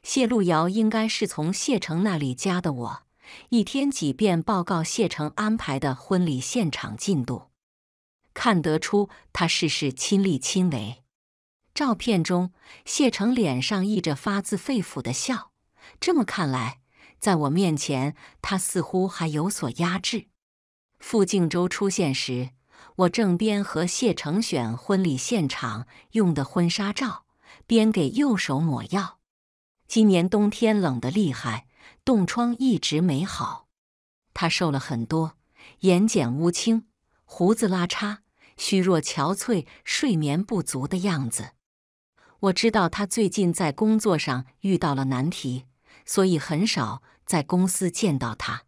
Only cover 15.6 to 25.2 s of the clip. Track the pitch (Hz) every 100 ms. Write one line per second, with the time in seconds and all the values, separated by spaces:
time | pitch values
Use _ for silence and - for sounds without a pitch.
15.6 | _ _ - _ - 339 208 - 151 127
16.6 | 127 - _ _ - _ 208 175 143 165
17.6 | 190 151 - 135 143 - - _ - 190
18.6 | - 185 160 185 185 - 165 147 175 -
19.6 | 139 123 170 185 - 220 - _ _ _
20.6 | _ _ _ _ - 226 185 196 170 175
21.6 | 180 - 196 190 160 135 - 123 127 _
22.6 | _ - - - 180 202 202 175 220 202
23.6 | 196 156 175 - 233 165 147 185 226 147
24.6 | 117 120 - 190 180 131